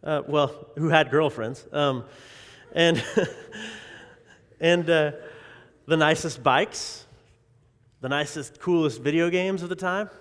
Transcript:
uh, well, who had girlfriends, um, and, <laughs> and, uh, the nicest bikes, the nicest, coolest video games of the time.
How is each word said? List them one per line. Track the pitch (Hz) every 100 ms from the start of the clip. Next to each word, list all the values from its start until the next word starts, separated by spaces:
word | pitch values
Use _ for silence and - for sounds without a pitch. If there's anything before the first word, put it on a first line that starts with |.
uh, | - 151 139
well, | 147 143 - - -
who | 160
had | 165 156
girlfriends, | 139 151 - 110 135 -
um, | 147 143 127 113 - - - - - -
and, | - 170 165 - - 175 - - - - -
<laughs> | - - - - _ - _ _
and, | 165 175 165
uh, | 165 151 147 - - - - - _ -
the | 160
nicest | 151 156 165 127
bikes, | 123 131 196 - - - - - _ _ _ _ _ _ _ _
the | 127
nicest, | 143 147 156 135 -
coolest | - 175 156 117
video | 127 160 170
games | 180 185 190
of | 175
the | 180
time. | 185 185 208 -